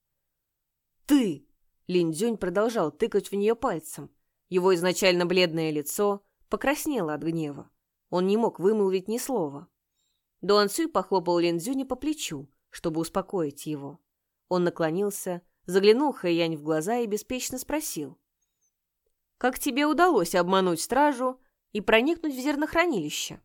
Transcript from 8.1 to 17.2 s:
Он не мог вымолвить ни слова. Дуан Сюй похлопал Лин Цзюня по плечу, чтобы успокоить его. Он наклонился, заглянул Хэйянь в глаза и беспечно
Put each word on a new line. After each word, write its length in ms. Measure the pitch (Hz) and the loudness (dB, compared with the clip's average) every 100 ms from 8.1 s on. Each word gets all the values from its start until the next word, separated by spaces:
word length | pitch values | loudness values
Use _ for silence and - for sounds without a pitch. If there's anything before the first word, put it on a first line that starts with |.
Он 160 | 175 185 | 0 2
не 100 | 208 | 2
мог 220 | 226 - | 0 0
вымолвить 500 | 180 220 196 190 190 | 2 2 2 0 -2
ни 100 | 233 | -6
слова. 500 | - 247 156 143 175 _ _ _ _ _ _ _ | -4 -4 -4 -6 -16 _ _ _ _ _ _ _
Дуан 300 | 180 208 202 | 2 4 4
Сюй 180 | - 320 | 0 -2
похлопал 500 | 202 185 196 170 175 | -2 0 0 2 2
Лин 200 | 170 170 | 2 0
Цзюня 260 | 180 269 | -2 -4
по 120 | 269 254 | -4 -6
плечу, 540 | 285 302 - 147 147 _ _ | -4 -6 -6 -10 -12 _ _
чтобы 300 | - 175 160 | -8 -4 -4
успокоить 680 | 160 196 190 190 151 147 - | -2 -4 -4 -4 -4 -6 -8
его. 340 | 151 139 143 _ _ _ _ - | -8 -8 -16 _ _ _ _ -4
Он 160 | 180 | 0
наклонился, 800 | 170 170 165 165 202 202 - 175 _ _ - | 0 0 -2 0 -2 -4 -8 -8 _ _ 0
заглянул 460 | 185 202 226 294 | 4 6 6 4
Хэйянь 440 | 254 180 170 165 160 | 0 0 2 0 -2
в 60 | |
глаза 360 | 147 156 160 240 | -2 -2 0 -2
и 80 | 233 | -2
беспечно 520 | 208 | -4